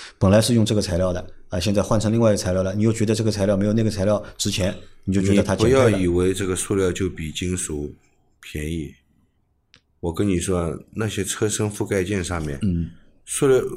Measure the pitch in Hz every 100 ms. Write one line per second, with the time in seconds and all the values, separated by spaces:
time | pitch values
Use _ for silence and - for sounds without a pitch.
0 | - - 95 107 110 117 107 104 92 87
1 | 92 90 - - - 92 101 101 92 110
2 | 107 113 113 101 92 92 95 104 110 110
3 | 107 107 107 101 98 98 104 113 110 95
4 | 98 104 - - 104 98 92 98 - -
5 | 95 95 98 98 98 95 113 135 123 98
6 | 90 87 92 95 95 90 - 101 92 85
7 | 92 - 78 - 90 90 - 76 73 -
8 | _ _ _ _ - 78 78 82 69 -
9 | _ _ _ _ _ _ _ _ _ -
10 | 85 85 104 90 95 90 85 - - 98
11 | 110 98 90 - 107 107 107 104 104 101
12 | 92 101 85 87 73 71 101 85 82 -
13 | - _ - - 139 127 -